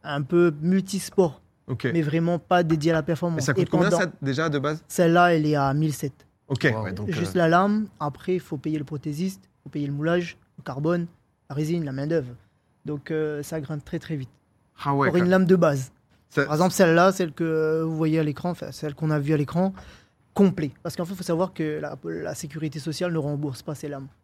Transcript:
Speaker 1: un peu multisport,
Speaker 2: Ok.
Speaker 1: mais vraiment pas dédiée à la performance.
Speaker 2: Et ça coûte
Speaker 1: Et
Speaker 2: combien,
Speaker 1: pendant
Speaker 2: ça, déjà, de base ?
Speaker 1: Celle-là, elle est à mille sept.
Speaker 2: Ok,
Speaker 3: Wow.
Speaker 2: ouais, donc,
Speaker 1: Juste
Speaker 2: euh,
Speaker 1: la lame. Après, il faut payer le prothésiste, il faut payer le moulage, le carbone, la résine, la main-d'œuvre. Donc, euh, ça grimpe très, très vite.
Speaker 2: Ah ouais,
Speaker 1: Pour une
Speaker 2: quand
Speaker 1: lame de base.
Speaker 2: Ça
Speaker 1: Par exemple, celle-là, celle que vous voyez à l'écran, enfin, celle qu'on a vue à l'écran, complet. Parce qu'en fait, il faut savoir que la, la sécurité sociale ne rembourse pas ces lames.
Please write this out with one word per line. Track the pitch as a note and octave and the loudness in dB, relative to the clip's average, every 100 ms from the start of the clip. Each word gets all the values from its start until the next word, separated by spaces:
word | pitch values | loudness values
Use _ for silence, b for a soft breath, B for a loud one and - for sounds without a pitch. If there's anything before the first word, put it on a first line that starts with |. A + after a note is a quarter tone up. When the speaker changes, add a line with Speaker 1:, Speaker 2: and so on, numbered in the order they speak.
| - | -6
Speaker 1:
un | C#3+ | -4
peu | C#3 F3 F3 D3 | 0 4 4 2
multisport, | D#3+ F#3+ F#3+ G3 - - F3 - _ _ - | 2 2 0 -6 -4 2 2 0 _ _ -8
Speaker 2:
Ok. | B2+ B2+ | -4 0
Speaker 1:
mais | E3 | 0
vraiment | D3+ E3 E3+ F3 | 0 0 0 -2
pas | - F3+ | 2 2
dédiée | E3+ D#3+ D3+ | 4 2 2
à | |
la | D#3+ | 0
performance. | D3+ D#3+ F3 D#3+ | 0 -2 -2 -2
Speaker 2:
Et | C3+ | 0
ça | |
coûte | C#3 | 0
Speaker 1:
Et | F3+ | 2
Speaker 2:
combien, | - F3 | 2 4
Speaker 1:
pendant | E3+ | 2
Speaker 2:
ça, | D3 - | 0 -4
déjà, | C#3 C3 D#3+ | -4 -2 0
de | D3 | 0
base ? | C#3 D3+ _ | -2 -6 _
Speaker 1:
Celle-là, | - E3+ E3+ F3 | 2 4 6 6
elle | E3 D3+ | 4 2
est | D3+ | 2
à | C#3 | 2
mille | C#3 D#3 | 2 0
sept. | C#3+ D3 - _ _ _ | -2 -8 -10 _ _ _
Speaker 2:
Ok, | C3 D3+ | 0 0
Speaker 3:
Wow. | A2 | 0
Speaker 2:
ouais, | G#2 | -4
donc, | F#2+ G#2 | -6 -6
Speaker 1:
Juste | E3 E3+ | -4 -2
Speaker 2:
euh, | F#3 | 2
Speaker 1:
la | E3 | 4
lame. | E3+ G3 G#3+ G#3 _ | 4 4 0 -2 _
Après, | D3 C3 - | -8 -6 -4
il | F#3 | -4
faut | - D3+ | -4 -8
payer | D#3 D#3 | -4 -4
le | |
prothésiste, | C#3+ D3+ D#3 D3 F#3+ F#3+ | -6 -8 -8 -4 -6 -6
il | _ _ | _ _
faut | - | -12
payer | D3+ C#3+ | -6 -6
le | |
moulage, | C#3+ D#3 F3 E3+ - _ - | -2 0 0 -2 -12 _ -16
le | |
carbone, | - C3+ D3+ F3 E3+ _ _ _ _ | -10 -4 0 0 -2 _ _ _ _
la | C#3+ | -6
résine, | D#3 E3+ | -2 -2
la | D3 | -4
main-d'œuvre. | C3+ C#3+ E3 B2+ B2 _ _ _ _ | -4 -2 -2 -2 -14 _ _ _ _
Donc, | - D3+ - | -10 -10 -6
euh, | D#3+ D3+ D3 | -4 -4 -6
ça | C#3+ D#3+ | -8 -8
grimpe | C#3+ D3+ | -8 -10
très, | - E3+ | -8 -10
très | - | -8
vite. | D#3 B2+ _ _ _ _ _ | -8 -8 _ _ _ _ _
Speaker 2:
Ah | C#3+ | -2
ouais, | C#3 C#3 | 2 2
Speaker 1:
Pour | E3+ | 4
une | |
Speaker 2:
quand | F3+ | 4
Speaker 1:
lame | F#3+ | 4
de | F3+ F#3 | 6 6
base. | E3+ C#3 C3 _ _ _ _ | 4 2 -6 _ _ _ _
Speaker 2:
Ça | - | -2
Speaker 1:
Par | C#3+ | 0
exemple, | D3+ F3+ | 2 2
celle-là, | F3+ F3 E3 F#3 | 4 6 8 6
celle | F#3+ F3 | 4 -4
que | - E3 D#3+ D#3 D#3+ | -2 -2 0 0 0
vous | D#3+ D#3+ | -2 0
voyez | D#3+ D#3+ | 0 2
à | |
l'écran, | D3+ C3+ F3 | 0 -2 -6
enfin, | E3 - | -6 -10
celle | C3+ D3+ | -8 -10
qu'on | C#3+ D#3+ | -4 -2
a | D3+ | 0
vue | C#3+ | 0
à | D#3 | 0
l'écran, | C#3+ E3+ F#3+ F#3+ B B B _ _ | 0 0 -2 -2 B B B _ _
complet. | - G3 F#3+ D#3 - | 4 4 4 -6 -6
Parce | E3+ | -10
qu'en | - | -8
fait, | E3+ | -8
il | F#3+ | -8
faut | |
savoir | F3+ E3 F3+ | -4 -2 -2
que | - D#3 D3+ | -2 -6 -4
la, | D3 D3 | -8 -10
la | E3 E3 E3 D3+ | -10 -8 -8 -8
sécurité | D#3+ D3+ D3+ D3+ | -10 -8 -8 -8
sociale | D3+ D3 F3+ | -8 -4 -2
ne | E3 | -2
rembourse | D3 C#3+ D3 B2+ | -4 -4 -6 -8
pas | - | -12
ces | D3 D3 | -10 -10
lames. | C#3+ C#3 _ | -12 -14 _